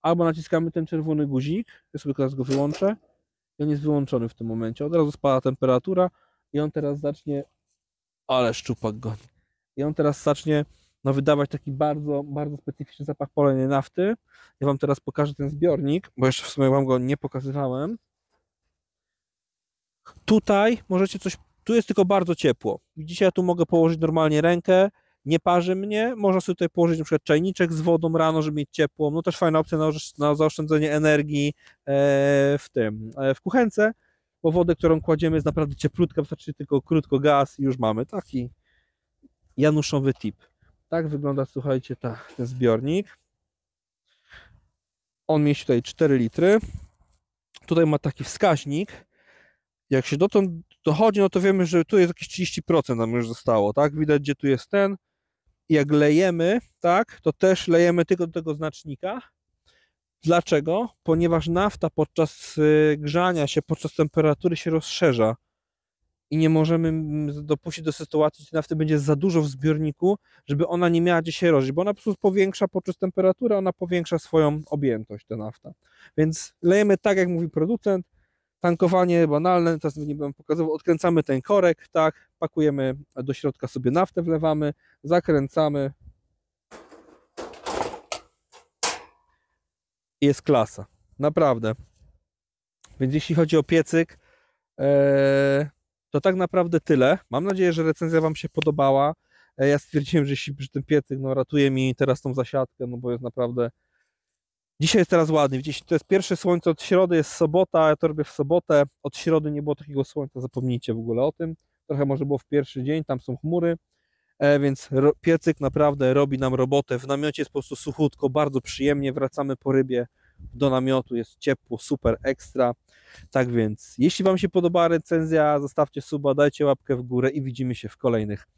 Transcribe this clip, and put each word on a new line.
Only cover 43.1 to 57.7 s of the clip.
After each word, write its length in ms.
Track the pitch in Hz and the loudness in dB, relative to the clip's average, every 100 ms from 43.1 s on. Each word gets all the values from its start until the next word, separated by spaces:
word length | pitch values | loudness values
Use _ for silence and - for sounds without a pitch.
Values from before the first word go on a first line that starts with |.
| - _ _ _ _ _ _ _ _ _ _ _ - _ _ _ _ _ _ _ _ - | -14 _ _ _ _ _ _ _ _ _ _ _ -20 _ _ _ _ _ _ _ _ -2
On 180 | 156 | 2
mieści 200 | 147 143 | 2 0
tutaj 180 | - 120 | 0 0
cztery 360 | - - 160 135 | -2 0 2 2
litry. 400 | 113 - 175 214 - - - _ _ _ _ _ _ - - | 0 2 2 2 0 -16 -18 _ _ _ _ _ _ -20 -2
Tutaj 200 | 165 160 | 2 2
ma 120 | 151 | 2
taki 260 | 151 - | -2 -6
wskaźnik. 840 | - - 202 151 143 143 202 - _ _ _ _ _ _ _ _ _ | -10 -2 0 0 -2 -6 -6 -12 _ _ _ _ _ _ _ _ _
Jak 160 | 135 - | -2 0
się 100 | 147 | 0
dotąd 340 | 190 208 190 165 - _ | 2 2 0 -4 -16 _
dochodzi, 360 | - 151 220 208 | -2 2 2 4
no 80 | 190 | 2
to 120 | 190 | 2
wiemy, 260 | 190 190 175 | 2 2 2
że 180 | 170 | 0
tu 140 | 165 208 | 2 4
jest 120 | 175 | 4
jakieś 180 | 170 - | 0 -12
trzydzieści 340 | - 180 - | -8 -6 -6
procent 360 | - 170 - 117 | 0 0 2 -2
nam 140 | 113 | 0
już 160 | 120 113 | -2 -4
zostało, 440 | 117 - 113 101 | -4 0 2 2
tak? 260 | 104 147 147 | 2 0 0
Widać, 240 | 151 147 | 0 0
gdzie 120 | 143 | 0
tu 120 | 143 139 | -4 0
jest 240 | 131 - | -2 0
ten. 260 | 202 196 196 _ _ _ _ _ _ _ | 0 0 -2 _ _ _ _ _ _ _
I 60 | |
jak 180 | 156 143 | 2 4
lejemy, 680 | 151 147 151 190 170 170 226 - _ | 4 4 4 2 0 0 0 -4 _
tak, 400 | 175 180 233 - | 0 0 0 -4
to 120 | - | -4
też 360 | - 190 185 | 2 2 2
lejemy 360 | - | 2